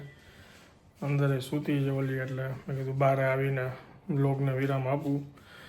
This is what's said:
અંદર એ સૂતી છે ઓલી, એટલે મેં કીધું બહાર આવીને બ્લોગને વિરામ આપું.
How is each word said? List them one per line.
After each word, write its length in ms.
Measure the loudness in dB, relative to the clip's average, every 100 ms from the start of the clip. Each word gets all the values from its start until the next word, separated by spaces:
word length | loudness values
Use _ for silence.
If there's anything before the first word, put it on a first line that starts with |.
| -8 -16 -20 -20 -20 -20 -20 -20 -20 -8
અંદર 300 | -2 2 2
એ 60 | 2
સૂતી 440 | -2 -4 0 0
છે 60 | 2
ઓલી, 300 | 0 -2 -2 -4
એટલે 200 | -4 -6
મેં 300 | -8 -6 -6
કીધું 200 | -4 2
બહાર 220 | 4 4
આવીને 420 | 2 2 2 0 -2 -6 -14 -14 -2 2
બ્લોગને 360 | 2 2 0 2
વિરામ 280 | 0 0 0
આપું. 300 | 0 0 -2 -4 -14 -20 -20